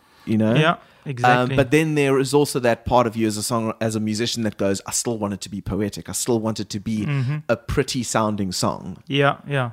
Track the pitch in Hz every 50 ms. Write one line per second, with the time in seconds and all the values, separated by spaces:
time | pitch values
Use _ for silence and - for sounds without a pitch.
0 | _ _ _ _ - - 113 107 110 110 117 143 156 160 175 - - - - _
1 | _ 151 131 120 120 123 123 123 123 127 135 139 135 120 147 156 160 156 151 147
2 | 143 135 139 131 135 127 135 147 147 - - 143 123 120 113 - - - 123 123
3 | 120 113 107 113 110 107 104 107 107 - 123 117 113 110 - - 110 113 110 110
4 | 107 110 107 104 120 117 - 120 113 107 101 - 101 98 98 98 - - - -
5 | - 123 117 107 104 101 101 92 - 92 101 98 - - 101 95 107 101 - 82
6 | - - 95 - - - 120 113 107 110 107 - 104 - - 104 95 113 110 107
7 | 101 156 143 139 127 123 147 151 - - 117 - - - - 151 127 - - 131
8 | 113 - - 117 110 107 107 101 101 92 92 - 120 101 62 50 - 87 82 -
9 | - - 139 139 139 139 - - - - 143 135 127 117